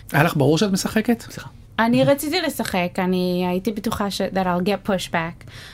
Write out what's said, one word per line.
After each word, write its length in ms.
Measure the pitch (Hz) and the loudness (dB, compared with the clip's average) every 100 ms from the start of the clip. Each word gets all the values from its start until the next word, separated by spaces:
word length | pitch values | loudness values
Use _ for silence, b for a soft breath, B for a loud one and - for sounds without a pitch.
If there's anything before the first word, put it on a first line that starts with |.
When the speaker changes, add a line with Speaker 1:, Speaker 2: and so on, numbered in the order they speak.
| B | B
Speaker 1:
היה 120 | - | 2
לך 140 | 165 147 | 2 4
ברור 200 | 135 160 | 4 4
שאת 140 | 208 | 2
משחקת? 500 | 190 - 220 214 233 - | 0 0 0 0 0 -4
Speaker 2:
סליחה. 180 | - - - - - | -16 -16 -18 -8 0
Speaker 3:
אני 240 | 233 254 | 4 4
רציתי 380 | 269 285 302 359 | 4 4 2 -2
לשחק, 460 | 320 - 220 185 175 196 | -2 -2 -2 0 -2 0
אני 460 | 185 185 180 180 180 | 0 2 0 0 0
הייתי 220 | 180 208 | 0 -2
בטוחה 400 | 208 220 - 202 | -4 -4 -2 -4
ש-, 100 | - | -4
that 240 | 190 190 185 | -2 -2 0
I'll 180 | 175 185 | 0 0
get 220 | 190 - | -2 -2
pushback, 600 | 185 - 175 165 - - B B | -2 -2 -4 -4 -8 -18 B B